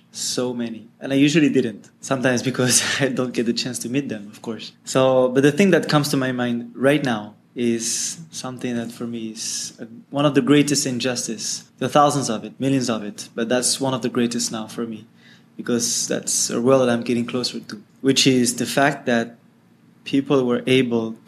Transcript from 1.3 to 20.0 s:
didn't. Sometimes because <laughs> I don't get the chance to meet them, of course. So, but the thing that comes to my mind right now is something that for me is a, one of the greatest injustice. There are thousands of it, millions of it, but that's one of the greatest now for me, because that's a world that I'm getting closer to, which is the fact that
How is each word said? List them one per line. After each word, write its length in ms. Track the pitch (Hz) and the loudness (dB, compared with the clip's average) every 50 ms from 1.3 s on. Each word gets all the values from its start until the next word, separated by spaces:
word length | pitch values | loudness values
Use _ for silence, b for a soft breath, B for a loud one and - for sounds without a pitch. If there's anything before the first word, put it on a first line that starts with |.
| 147 170 147 135 | 6 4 4 4
didn't. 400 | 120 135 120 113 101 - - - _ _ | 4 2 0 0 -4 -10 -18 -20 _ _
Sometimes 400 | - - 135 120 120 131 123 117 | -6 -4 -2 0 2 2 2 2
because 400 | - 135 127 - 127 127 120 - - - | 0 -2 0 0 2 2 2 2 0 0
<laughs> 100 | - - | 0 0
I 80 | 139 131 | 0 0
don't 240 | 127 127 127 123 | 0 0 -4 -2
get 140 | 120 123 120 | -2 -2 0
the 80 | 113 120 | 0 0
chance 240 | 120 - 131 120 - | -2 -2 -6 -6 -8
to 80 | - 117 | -6 -4
meet 220 | 123 139 139 120 | -4 -2 -2 -4
them, 180 | 110 107 101 104 | -8 -10 -12 -16
of 140 | - - | -18 -14
course. 300 | - 120 110 104 - - - _ - | -12 -10 -10 -10 -12 -18 -20 _ -10
So, 460 | - - 135 131 131 131 127 127 127 | -2 2 4 4 4 4 4 4 4
but 120 | 123 135 | 4 4
the 80 | 135 147 | 4 4
thing 200 | 143 147 202 190 | 4 4 4 4
that 180 | 170 156 - - | 4 4 2 2
comes 220 | 156 151 139 - | 2 2 2 2
to 80 | - 139 | 0 0
my 120 | 131 131 | 0 -2
mind 420 | 127 123 123 120 120 117 120 117 - | -2 -2 -2 -2 -2 -4 -6 -8 -6
right 260 | 120 123 139 147 147 | 0 2 2 2 2
now 340 | 143 127 117 107 104 104 - _ _ _ - | 2 -2 -2 -4 -6 -10 -16 _ _ _ -6
is 640 | 139 120 117 117 117 113 - - - - - - - - - | -2 0 0 0 0 -2 -4 -6 -6 -6 -8 -10 -12 -16 -16
something 460 | - - - 131 127 120 - 127 120 | -14 -12 -12 -10 -10 -8 -6 -6 -4
that 160 | 117 117 - | -4 -6 -8
for 140 | - - 123 | -10 -10 -10
me 240 | 117 117 117 113 110 | -8 -8 -8 -8 -10
is 460 | 110 110 - - - - - - - - | -10 -8 -8 -8 -8 -8 -10 -10 -12 -16
a, 60 | 127 - - - - - | -18 -18 -18 -20 -16 -8
one 160 | 127 139 143 | -2 2 2
of 80 | 147 139 | 4 4
the 80 | 143 | 4
greatest 420 | 120 127 143 147 143 143 147 139 - | 4 6 6 6 6 4 2 0 0
injustice. 800 | 139 123 120 113 131 123 120 - - 110 104 - - - - - _ _ - | -2 -4 -2 -2 -2 -4 -4 -6 -6 -8 -8 -8 -8 -8 -10 -12 _ _ -6
There 80 | 135 | -4
are 40 | 123 - 151 | 2 4 6
thousands 260 | 147 147 139 143 123 117 | 6 6 4 2 -2 -2
of 160 | 113 104 104 | -4 -6 -6
it, 80 | 107 - - | -10 -8 -4
millions 300 | 127 135 135 131 123 117 | -2 0 2 2 0 0
of 120 | 113 107 | -2 -4
it, 280 | 104 104 101 - - - - | -4 -10 -12 -12 -14 -10 -6
but 140 | - 117 113 | -6 -2 0
that's 320 | 123 127 120 - - - | 0 0 0 -2 -2 -2
one 140 | 135 131 131 | -2 -2 -2
of 80 | 123 | -2
the 80 | 120 123 | -4 -2
greatest 420 | - 127 120 117 117 120 117 - | 0 0 0 0 -2 -4 -4 -6
now 140 | 117 110 110 | -6 -8 -10
for 180 | 110 - 120 117 | -10 -10 -10 -8
me, 200 | 113 110 107 110 - b b b b b b b b _ | -8 -10 -14 -16 -20 b b b b b b b b _
because 500 | - - - 123 117 117 - - - - | -12 -6 -4 -2 -2 -2 -2 -4 -4 -4
that's 440 | - - - - - - - - - | -4 -4 -4 -4 -4 -2 -2 -2 -2
a 100 | 127 123 | -2 0
world 220 | 117 127 135 135 | 2 4 4 4
that 80 | 127 123 | 4 2
I'm 120 | 117 117 | 0 -2
getting 220 | 117 120 120 117 117 | -2 -2 -2 -2 -2
closer 360 | 117 - 127 - - - 117 | -4 -4 -4 -4 -4 -6 -8
to, 220 | - - - 104 - _ _ - | -12 -12 -16 -16 -16 _ _ -2
which 240 | - 135 135 - - | 0 2 2 4 4
is 300 | 139 131 127 123 117 120 | 4 4 4 4 2 0
the 100 | - 123 | -2 -4
fact 400 | 113 - 147 139 147 143 - - | -2 2 2 2 2 2 0 -2
that 300 | 127 120 117 117 - - _ _ _ _ _ _ _ _ _ _ _ _ _ | 0 0 0 0 -2 -8 _ _ _ _ _ _ _ _ _ _ _ _ _